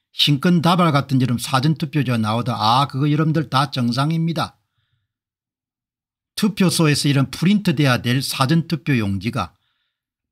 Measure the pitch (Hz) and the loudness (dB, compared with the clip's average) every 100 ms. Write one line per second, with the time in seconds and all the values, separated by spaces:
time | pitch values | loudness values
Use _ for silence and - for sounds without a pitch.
0 | _ - - 143 180 175 165 180 170 139 | _ -2 0 2 2 2 2 2 2 0
1 | 135 135 123 117 - 131 143 160 151 151 | 0 0 0 -2 -2 0 0 0 -2 -2
2 | 127 120 110 113 113 110 107 123 139 131 | -2 -2 -2 -2 -4 -2 2 2 0 -2
3 | 147 151 160 156 147 131 143 - 120 120 | -2 0 0 -2 -2 -2 -2 -2 -2 -2
4 | 147 165 165 156 110 - _ _ _ _ | -2 -2 -2 -4 -6 -10 _ _ _ _
5 | _ _ _ _ _ _ _ _ _ _ | _ _ _ _ _ _ _ _ _ _
6 | _ _ _ - 208 - 180 - 156 143 | _ _ _ -2 -2 2 0 2 2 2
7 | 147 139 131 - 165 208 208 151 143 120 | 2 0 0 0 2 2 2 2 2 2
8 | 113 127 131 - 131 165 165 160 - 131 | 0 -2 -2 -2 2 2 0 -4 -2 0
9 | 104 98 101 120 82 _ _ _ _ _ | 0 -2 -4 -6 -8 _ _ _ _ _
10 | _ _ _ | _ _ _